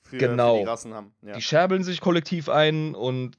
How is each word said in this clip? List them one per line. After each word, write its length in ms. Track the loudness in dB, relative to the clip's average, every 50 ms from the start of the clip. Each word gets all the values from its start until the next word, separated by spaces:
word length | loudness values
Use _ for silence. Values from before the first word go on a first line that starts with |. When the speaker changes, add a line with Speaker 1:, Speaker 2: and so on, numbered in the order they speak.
Speaker 1:
für, 160 | _ -10 -4
Speaker 2:
genau. 380 | 0 0 0 2 4 4 4 4
Speaker 1:
für 60 | 4 2
die 40 | -2
Rassen 240 | -4 -6 -8 -12 -14
haben. 220 | -16 -16 -18 _ _
Ja. 120 | -18 -16 -12
Speaker 2:
Die 80 | -10
scherbeln 420 | -4 0 2 2 4 4 2 0 -2
sich 180 | -4 -6 -2
kollektiv 480 | 0 2 2 2 0 -2 -6 -6 -2 0
ein 460 | 2 4 4 4 2 0 -2 -4 -6
und 420 | -4 -4 -4 -4 -4 -6 -8 -10